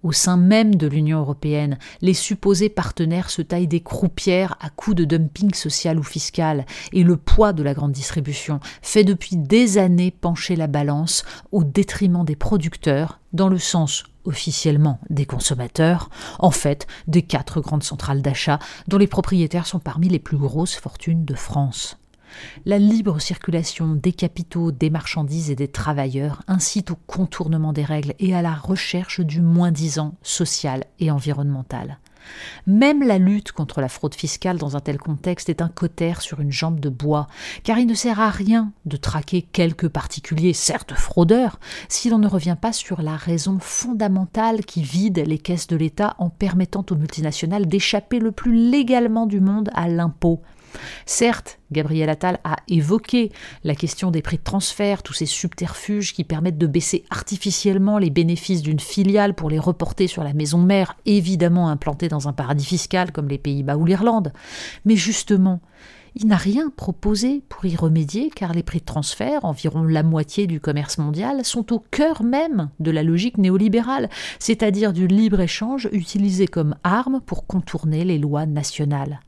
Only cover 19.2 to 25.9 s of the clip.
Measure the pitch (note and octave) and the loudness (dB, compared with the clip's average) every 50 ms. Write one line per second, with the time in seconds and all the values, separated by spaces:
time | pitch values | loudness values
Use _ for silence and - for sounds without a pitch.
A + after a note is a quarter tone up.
19.2 | F#3 - - F3+ E3+ D#3 - F3 E3+ - - F3+ - D#3 C#3+ D3+ E3+ F3+ F3+ D#3 | 0 2 2 2 2 2 0 -2 -4 -2 -6 -6 -6 -4 -2 0 2 2 2 2
20.2 | - - D#3 C#3+ C#3 C#3 A#2 D3+ E3+ F#3 - - - D3+ - - - - E3 E3 | 0 -2 -2 0 0 0 0 0 -2 -2 -4 -6 -10 -12 -12 -8 -4 -2 0 0
21.2 | E3 C#3+ C#3+ B2 - - - D3 C#3 C#3 A#2+ - - - - - _ _ _ _ | 0 -2 -4 -6 -6 -4 -2 0 0 -2 -2 -6 -10 -12 -12 -18 _ _ _ _
22.2 | _ _ - - - - - - - - G3+ G3+ G3+ G#3 G#3+ A3+ G#3+ G3+ E3+ D3+ | _ _ -20 -20 -20 -20 -20 -12 -4 0 2 4 6 6 6 4 2 0 -2 -2
23.2 | - - F3+ - - - E3 E3 E3 - - - E3 D#3+ D#3 D3+ B2+ F3+ E3+ - | -2 -4 -6 -6 -4 -2 -2 -2 -2 -4 -4 -4 -2 0 0 0 0 0 0 0
24.2 | - E3 - - E3+ - - F3 E3+ E3 D3 B2 D#3 D#3 D#3 D#3+ - - - E3 | -2 -4 -2 -4 -10 -6 -4 -2 -2 -2 0 0 0 0 0 -2 -4 -4 -4 -4
25.2 | D3+ C#3 D3 E3 E3 D3 C#3+ B2 C#3+ C#3 - - - D3+ | -4 -2 -2 -4 -4 -4 -2 -2 -4 -6 -4 -4 -4 -2